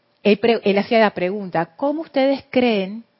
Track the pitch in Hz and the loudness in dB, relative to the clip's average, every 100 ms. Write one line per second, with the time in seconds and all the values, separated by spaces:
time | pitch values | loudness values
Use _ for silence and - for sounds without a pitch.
0 | _ _ - 208 233 226 - 196 208 233 | _ _ 0 2 2 0 0 0 2 4
1 | 214 190 180 208 190 165 165 - 277 302 | 2 2 -4 -4 -4 -4 -4 -4 -4 -4
2 | 320 - 269 277 - - 247 214 190 214 | -6 -2 0 0 -4 0 0 0 -2 -8
3 | 226 _ | -16 _